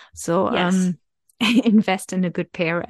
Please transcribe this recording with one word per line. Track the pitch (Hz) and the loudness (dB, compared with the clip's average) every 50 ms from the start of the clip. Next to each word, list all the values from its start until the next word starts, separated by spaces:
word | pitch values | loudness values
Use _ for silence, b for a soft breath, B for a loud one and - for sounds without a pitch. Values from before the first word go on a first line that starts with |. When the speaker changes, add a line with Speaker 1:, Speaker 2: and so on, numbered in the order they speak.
| B B - | B B -18
Speaker 1:
So, | - - - 165 180 196 - - | -10 -4 -2 0 0 0 0 0
Speaker 2:
Yes. | - 185 175 185 | 0 0 0 2
Speaker 1:
um, | 190 185 180 175 - _ _ _ _ _ _ _ - | 0 0 0 -2 -6 _ _ _ _ _ _ _ -4
<laughs> | 240 208 240 247 - | -2 2 2 2 4
invest | 233 202 220 202 - 185 202 - - | 4 4 4 4 2 0 -2 -4 -6
in | - 185 185 | -4 -2 -2
a | 175 | -2
good | 165 - 175 - | -2 -4 -6 -6
pair | - - 175 160 170 175 170 | -6 -4 -2 -2 -2 -2 -4